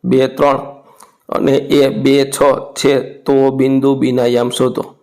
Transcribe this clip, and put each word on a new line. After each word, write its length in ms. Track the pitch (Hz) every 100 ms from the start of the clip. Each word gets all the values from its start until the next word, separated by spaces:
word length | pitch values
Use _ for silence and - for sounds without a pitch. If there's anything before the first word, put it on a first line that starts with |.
બે 240 | 123 131 131 131
ત્રણ 220 | 143 135 - - _ _ - _ -
અને 200 | - - 139 139 143
એ 120 | 135
બે 240 | - 135 139 135
છ 40 | - 147 131 - -
છે, 140 | - 135 - -
તો 100 | - 139 135 131
બિંદુ 320 | 131 135 135 139
બીના 300 | 127 127 120
યામ 160 | 120 120 123
શોધો. 260 | 127 - - _